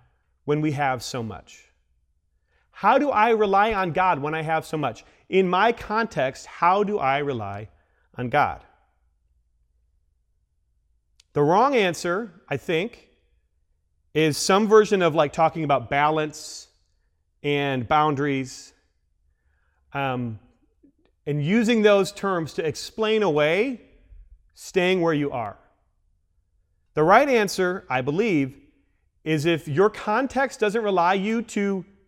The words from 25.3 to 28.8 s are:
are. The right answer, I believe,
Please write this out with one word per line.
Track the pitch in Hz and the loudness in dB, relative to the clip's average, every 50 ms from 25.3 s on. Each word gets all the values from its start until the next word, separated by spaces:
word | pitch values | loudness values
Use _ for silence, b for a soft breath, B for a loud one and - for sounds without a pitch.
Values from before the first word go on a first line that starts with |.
are. | - 123 110 101 95 - _ _ _ _ _ _ _ _ _ _ _ _ _ _ _ _ _ _ _ _ _ _ _ _ _ _ _ | -4 -6 -8 -10 -12 -16 _ _ _ _ _ _ _ _ _ _ _ _ _ _ _ _ _ _ _ _ _ _ _ _ _ _ _
The | 156 156 | 0 4
right | 170 202 240 294 285 | 6 6 6 6 4
answer, | 254 226 208 185 - - 185 180 180 190 - - | 2 2 2 0 -2 -2 -2 -2 -2 -6 -6 -4
I | 127 131 127 | -4 -2 -2
believe, | 139 147 185 233 226 170 147 139 131 - - - _ _ _ | -2 -2 0 0 2 2 0 0 -2 -6 -12 -20 _ _ _